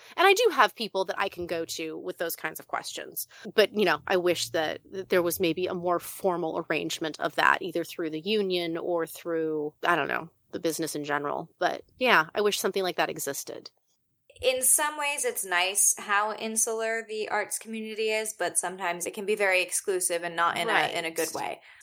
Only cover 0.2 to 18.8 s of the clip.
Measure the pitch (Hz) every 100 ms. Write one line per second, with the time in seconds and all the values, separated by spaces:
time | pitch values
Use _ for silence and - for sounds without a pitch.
0.2 | 381 392 466 269 214 - 208 190 190 -
1.2 | 196 - 175 170 165 - 160 156 180 -
2.2 | 170 - 156 - - - - - 139 -
3.2 | - - 214 - 196 208 180 151 - 185
4.2 | 175 165 - 165 156 - - 190 185 185
5.2 | 170 165 170 160 180 185 175 170 - -
6.2 | 196 170 165 175 - 147 - - 156 -
7.2 | 160 160 - - 185 170 160 - 160 160
8.2 | 190 214 190 180 170 165 - 170 160 -
9.2 | 175 165 160 156 151 - 170 165 135 -
10.2 | 170 _ _ - 170 151 156 151 147 147
11.2 | 147 - 165 - 175 - - - 254 175
12.2 | 160 214 208 - 202 196 180 170 160 156
13.2 | 143 139 - - - _ _ _ _ _
14.2 | _ - 254 254 254 - 294 302 285 294
15.2 | 247 233 196 175 185 196 - - 208 202
16.2 | 214 - 220 220 233 220 226 226 214 214
17.2 | 214 208 190 - 220 220 220 214 220 214
18.2 | 214 - 175 - 175 185